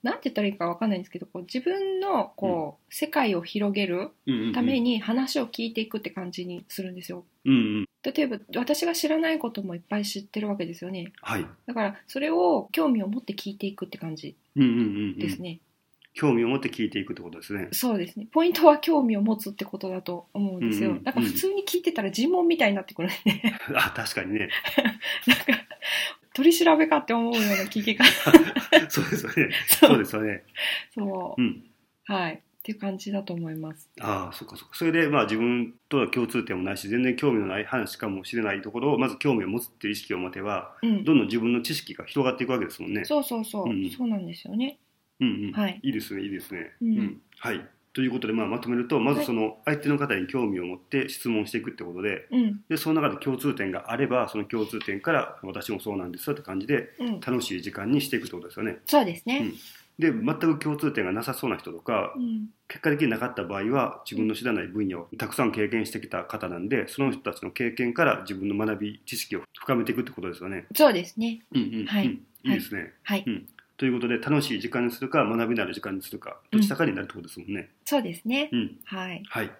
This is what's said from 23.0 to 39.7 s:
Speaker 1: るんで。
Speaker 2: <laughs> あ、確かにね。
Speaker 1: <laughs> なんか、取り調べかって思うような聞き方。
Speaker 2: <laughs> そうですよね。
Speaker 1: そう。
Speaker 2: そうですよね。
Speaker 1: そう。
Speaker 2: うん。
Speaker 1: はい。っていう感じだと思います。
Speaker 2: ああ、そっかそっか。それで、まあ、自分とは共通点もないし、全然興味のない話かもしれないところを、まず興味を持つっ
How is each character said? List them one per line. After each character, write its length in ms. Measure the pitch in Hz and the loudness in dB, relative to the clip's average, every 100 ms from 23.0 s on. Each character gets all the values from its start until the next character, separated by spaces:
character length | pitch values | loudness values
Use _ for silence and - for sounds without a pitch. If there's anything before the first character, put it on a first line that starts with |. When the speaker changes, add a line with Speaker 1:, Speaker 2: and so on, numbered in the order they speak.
Speaker 1:
る 60 | 175 | -4
ん 20 | |
で。 60 | - 208 - 233 | 0 0 2 0
Speaker 2:
<laughs> 240 | - - | -2 -2
あ、 160 | 117 - - | 0 0 -2
確 180 | 110 | -4
か 80 | - | -4
に 120 | 90 | -2
ね。 140 | 107 95 - - - 233 | -2 -2 -4 0 2 2
Speaker 1:
<laughs> 320 | - - - - | -2 -6 -2 2
な 80 | |
ん 20 | 254 | 4
か、 60 | - 226 - - - - - - _ | 4 0 -2 -10 -4 -2 -2 -6 _
取 160 | - 302 | 6 6
り 40 | 330 | 8
調 200 | 330 311 | 6 6
べ 100 | 311 | 6
か 120 | 302 | 4
っ 60 | |
て 100 | - | 2
思 160 | 233 233 | 0 2
う 40 | |
よ 40 | 233 | 2
う 20 | |
な 60 | 208 196 | 2 2
聞 180 | 196 220 | 0 -2
き 140 | 208 208 | -2 6
方。 80 | 247 - - 330 330 | 6 8 10 10 10
Speaker 2:
<laughs> 400 | 262 - 320 320 | 0 6 6 6
そ 120 | - | -2
う 80 | - | 0
で 60 | - | -2
す 100 | - | 0
よ 60 | |
ね。 180 | - 131 - - | 0 2 0 -2
Speaker 1:
そ 200 | - 294 | 8 10
う。 20 | |
Speaker 2:
そ 40 | 131 | 10
う 20 | |
で 60 | |
す 120 | 98 107 | 4 0
よ 60 | |
ね。 200 | 107 95 _ - - - - | -2 -2 _ -6 -4 -4 -8
Speaker 1:
そ 400 | - 202 190 175 - | -6 -6 -4 -6 0
う。 60 | |
Speaker 2:
う 20 | |
ん。 200 | 117 85 - _ _ _ | 0 -2 -14 _ _ _
Speaker 1:
は 240 | - 190 170 | -4 -2 -2
い。 60 | |
っ 40 | 156 _ _ | -6 _ _
て 100 | - | -10
い 40 | 208 | -6
う 20 | |
感 180 | 196 190 | -6 -6
じ 140 | 208 | -4
だ 120 | 196 | -6
と 100 | 196 | -4
思 160 | 175 165 | -6 -6
い 60 | 156 | -6
ま 180 | 156 | -10
す。 160 | 156 - - | -12 -20 -8
Speaker 2:
あ 280 | 107 98 90 | -4 -4 -6
あ、 0 | |
そ 120 | - | -12
っ 40 | - | -16
か 80 | - | -18
そ 80 | |
っ 40 | - | -16
か。 60 | - | -2
そ 80 | |
れ 80 | 165 | 2
で、 160 | 165 156 | 4 4
ま 140 | 147 | 4
あ、 20 | |
自 120 | 110 110 | 4 2
分 380 | 120 120 120 - _ | 2 2 -2 -8 _
と 80 | 143 | 2
は 80 | 104 | 2
共 200 | 123 113 | 2 0
通 160 | 123 | 0
点 120 | - 92 | -2 -4
も 60 | |
な 120 | 95 | -4
い 40 | 98 | -4
し、 100 | 101 | -2
全 140 | 117 | 0
然 140 | 127 123 | 2 2
興 160 | 143 | 2
味 80 | 113 | 2
の 60 | 98 | 0
な 100 | 98 | -2
い 60 | |
話 320 | 104 127 101 - | -2 -2 -4 -6
か 120 | 110 | -6
も 160 | 95 | -6
し 120 | 92 120 | -4 -2
れ 60 | |
な 100 | 104 | -2
い 80 | 98 | -2
と 80 | 101 | -4
こ 80 | 113 | -2
ろ 140 | 139 | 2
を、 40 | 127 | 2
ま 100 | 131 | 2
ず 100 | - | 0
興 160 | 147 | 0
味 100 | 117 | 2
を 40 | 95 | 0
持 100 | 113 | -4
つ 80 | |
っ 40 | - | -6